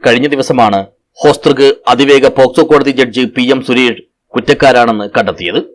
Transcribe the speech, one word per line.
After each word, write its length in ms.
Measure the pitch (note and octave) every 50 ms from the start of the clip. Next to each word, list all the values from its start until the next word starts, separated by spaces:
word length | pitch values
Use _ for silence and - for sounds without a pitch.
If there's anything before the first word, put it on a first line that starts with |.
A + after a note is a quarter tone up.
| -
കഴിഞ്ഞ 220 | C3 A#2 A#2+ C3+ D3 D3
ദിവസമാണ് 460 | C3+ C3 - D3 B2+ A2+ G#2+ G2+ G2 G2 - _ _ _ _ _ -
ഹോസ്ദുർഗ് 480 | - D3 - - - D3+ C#3 C3 C#3 C#3 - - _ A#2+
അതിവേഗ 360 | B2 A#2+ C#3+ C#3 C#3+ C3+ B2 C3+ -
പോക്സോ 260 | - C3 B2 - - D#3 D#3
കോടതി 200 | D3+ C#3+ C3+ C#3 C3 B2+
ജഡ്ജി 240 | C3 A#2+ G#2 B2+ B2+ A2 -
പി 60 | B2 B2 B2 C3+
എം 80 | C3 C3
സുരേഷ് 360 | - B2 B2 B2+ A#2+ A2 - _ _ _ _ _ _ -
കുറ്റക്കാരാണെന്ന് 680 | B2 - - C#3+ - C#3+ C3+ B2 B2 A#2+ A#2 A2 G#2 G#2 G2+ -
കണ്ടെത്തിയത്. 440 | C3 G#2+ F#2+ F2+ - F2 B2 F#3+ - - -